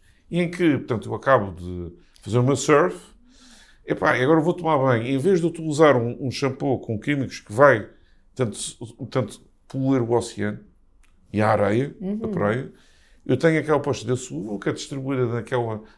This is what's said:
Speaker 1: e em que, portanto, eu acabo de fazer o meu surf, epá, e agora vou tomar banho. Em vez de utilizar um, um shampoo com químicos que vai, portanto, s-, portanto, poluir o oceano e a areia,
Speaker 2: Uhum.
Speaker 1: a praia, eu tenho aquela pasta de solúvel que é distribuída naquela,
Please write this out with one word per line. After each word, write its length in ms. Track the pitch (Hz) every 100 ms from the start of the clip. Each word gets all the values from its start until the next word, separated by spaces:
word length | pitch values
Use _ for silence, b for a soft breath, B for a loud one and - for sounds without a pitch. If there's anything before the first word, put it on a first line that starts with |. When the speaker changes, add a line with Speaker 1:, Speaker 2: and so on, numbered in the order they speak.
| _ _ _
Speaker 1:
e 100 | 170
em 80 | 170
que, 280 | 175 170 131
portanto, 300 | - 113 110
eu 60 |
acabo 380 | 110 - 131 98 87
de 320 | 87 90 85 - b b
fazer 160 | - 117
o 40 |
meu 140 | 123 139
surf, 400 | - 143 175 - - - b b b b b b
epá, 320 | - 170 165 120
e 60 |
agora 180 | 127 160
vou 140 | 156
tomar 240 | 180 160 151
banho. 280 | 131 117 120
Em 120 | 135
vez 220 | 160 185
de 60 | 165
utilizar 500 | 170 156 147 156 127
um, 200 | 117 -
um 60 | 135
shampoo 480 | 107 135 - 143 120
com 200 | - 110
químicos 420 | 143 143 117 -
que 120 | -
vai, 360 | 107 143 117 - b b b b
portanto, 220 | - 123 -
s-, 200 | - -
portanto, 640 | 117 - 131 135 110 - _ _ _
poluir 320 | 139 131 135
o 100 | 117
oceano 480 | 117 113 - 104 107 - _ _ _ _ _ _
e 80 | 101
a 100 | 107
areia, 460 | 104 101 110 143 -
Speaker 2:
Uhum. 200 | 185 214
Speaker 1:
a 40 | 220
praia, 440 | 190 104 120 151 b b b b b
eu 120 | - 131
tenho 220 | 165 156
aquela 220 | 147 147
pasta 240 | 143 127
de 120 | 113 127
solúvel 420 | - 139 208 208
que 80 | -
é 40 |
distribuída 540 | 139 - 139 131 135 123
naquela, 560 | 117 113 127 117 107 b